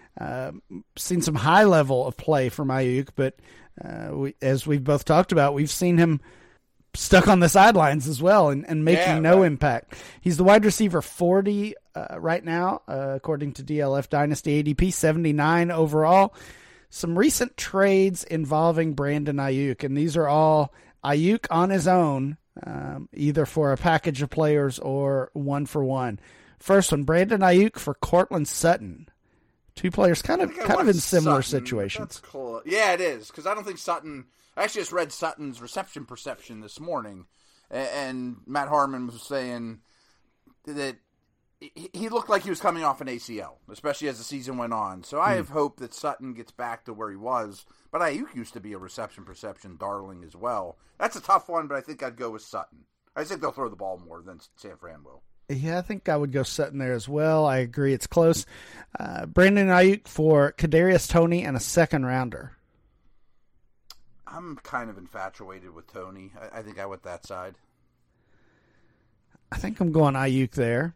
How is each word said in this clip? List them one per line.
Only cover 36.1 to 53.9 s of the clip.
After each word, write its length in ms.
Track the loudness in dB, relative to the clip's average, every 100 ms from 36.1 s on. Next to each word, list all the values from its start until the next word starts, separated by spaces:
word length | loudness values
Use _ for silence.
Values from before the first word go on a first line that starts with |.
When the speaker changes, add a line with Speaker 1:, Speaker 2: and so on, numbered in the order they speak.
| -16 -14 -16 -18 -20
Speaker 2:
this 180 | -18 -16
morning, 460 | -10 -10 -10 -16 -20 _ _ _ _
a-, 60 | -10
and 600 | -8 -8 -8 -10 -12 -14 -8
Matt 220 | -6 -2
Harmon 380 | 0 0 -4 -10
was 140 | -12
saying 600 | -8 -6 -6 -8 -12 -14 _ _ _ _ _ _ _ _ -14
that 300 | -8 -8 -10 _ _ _ _ _ _
he, 300 | -20 -18 -16
he 160 | -10 -6
looked 200 | -4 0
like 140 | 0
he 60 | 0
was 100 | -4
coming 220 | -2 -2
off 180 | -2 -4
an 80 | -8
A 80 | -12
C 220 | -12 -14
L, 180 | -14 -18 -20
especially 380 | -10 -8 -6 -8
as 100 | -10
the 60 |
season 340 | -12 -12 -10 -8
went 160 | -6
on. 300 | -6 -6 -10
So 160 | -10 -4
I 120 | -2
Speaker 1:
Hmm. 60 | -2
Speaker 2:
have 120 | -4
hope 300 | -4 -4 -6
that 140 | -16
Sutton 400 | -10 -10 -8 -12
gets 180 | -16 -18
back 340 | -12 -10 -12 -14
to 80 |
where 160 | -12 -12
he 60 | -10
was, 480 | -6 -6 -6 -14 -20 _ _
but 100 | -4
Ayuk 320 | -4 -4 -10 -14
used 180 | -16
to 60 | -16
be 140 | -16
a 40 | -16
reception 460 | -16 -14 -14 -16 -20
perception 500 | -18 -18 -16 -20 -12
darling 460 | -10 -8 -12 -18
as 120 | -20 -10
well. 420 | -8 -6 -8 -14 _ -8
That's 160 | -8 -6
a 60 |
tough 280 | 0 0 0
one, 180 | -6 -6
but 80 | -8
I 40 |
think 200 | -10 -12
I'd 140 | -12 -10
go 120 | -12
with 140 | -12
Sutton. 420 | -12 -12 -12 _ _ _ _ -12
I 80 | -10
think 160 | -8
they'll 100 | -8
throw 180 | -8 -10
the 60 | -10
ball 220 | -12